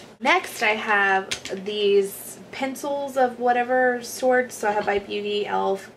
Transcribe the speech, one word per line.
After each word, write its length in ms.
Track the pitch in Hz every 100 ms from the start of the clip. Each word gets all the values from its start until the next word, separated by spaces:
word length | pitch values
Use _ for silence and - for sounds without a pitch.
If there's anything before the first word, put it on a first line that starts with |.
| - -
Next, 420 | 254 359 - -
I 80 | 220
have 920 | 220 220 202 196 190 196 - - 196
these 760 | 190 208 202 202 196 - - - -
pencils 640 | - 269 262 285 285 277 262
of 220 | 254 233
whatever 640 | 247 247 240 254 254 247
sort. 500 | 233 - 254 254 247
So 160 | - 214
I 40 |
have 140 | 208 208
by 120 | 202
Beauty, 440 | 202 208 208 208
e.l.f. 480 | 202 190 196 196 -